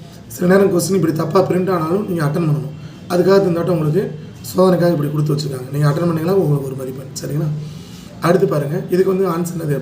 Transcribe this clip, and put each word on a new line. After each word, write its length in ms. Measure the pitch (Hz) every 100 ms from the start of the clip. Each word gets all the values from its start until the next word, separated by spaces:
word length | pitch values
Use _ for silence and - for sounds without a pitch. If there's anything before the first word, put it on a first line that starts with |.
| - - -
சில 140 | - 180
நேரம் 220 | 196 190
கொஸ்டின் 260 | 170 160 190
இப்படி 160 | 160 156
தப்பா 200 | 156 190 175
பிரிண்ட் 220 | 175 185 175
ஆனாலும் 280 | 156 202 208
நீங்க 140 | 170 147
அட்டெண்ட் 220 | 175 160
பண்ணணும். 240 | 139 - - - - -
அதுக்காக 360 | 175 180 196 185
இந்த 100 | 165
வாட்டம் 160 | 165 165
உங்களுக்கு 280 | 147 175 226 - - - -
சோதனைக்காக 420 | 185 185 170 175 156
இப்படி 140 | 147
கொடுத்து 180 | 151 147
வச்சிருக்காங்க. 360 | 147 143 127 -
நீங்க 120 | 147 147
அட்டெண்ட் 200 | 165 175
பண்ணீங்கன்னா 260 | 156 165 196
உங்களுக்கு 260 | 151 139 135
ஒரு 60 | 131
மதிப்பெண். 320 | 131 - - -
சரிங்களா? 260 | - 147 156 - - - - - - - 165
அடுத்து 220 | 180 175
பாருங்க, 240 | 151 139 180 -
இதுக்கு 180 | 180 190
வந்து 120 | 185 185 165
ஆன்சர் 200 | 175 165
என்னது? 200 | 156 135